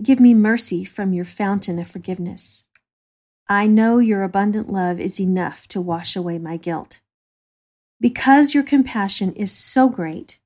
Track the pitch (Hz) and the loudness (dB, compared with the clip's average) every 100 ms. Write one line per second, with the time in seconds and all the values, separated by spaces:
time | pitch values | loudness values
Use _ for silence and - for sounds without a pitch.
0 | 214 254 247 220 214 233 - 175 190 - | 0 6 8 8 4 0 -2 -6 -8 -6
1 | 190 180 175 - 202 202 196 170 175 170 | -4 -4 -6 -6 -4 -4 -4 -8 -8 -12
2 | 180 185 175 185 - - - _ _ _ | -10 -8 -8 -10 -10 -10 -14 _ _ _
3 | _ _ _ _ - 202 214 214 226 240 | _ _ _ _ -2 0 4 4 4 4
4 | 226 202 190 196 202 208 - 196 180 175 | 2 0 0 0 0 -2 -4 -4 -4 -4
5 | 190 190 185 185 170 - - 190 175 165 | -6 -4 -2 -2 -4 -10 -10 -8 -6 -6
6 | - 190 175 165 165 165 175 165 - - | -6 -6 -6 -6 -8 -10 -8 -8 -10 -18
7 | _ _ _ _ _ _ _ _ _ _ | _ _ _ _ _ _ _ _ _ _
8 | 240 - 269 277 285 285 277 285 254 220 | -2 0 4 6 6 2 2 2 2 -2
9 | 196 - 185 - 196 - - 262 262 202 | -4 -2 -4 -4 -4 -4 -2 2 2 0
10 | 165 160 - - | -8 -10 -14 -18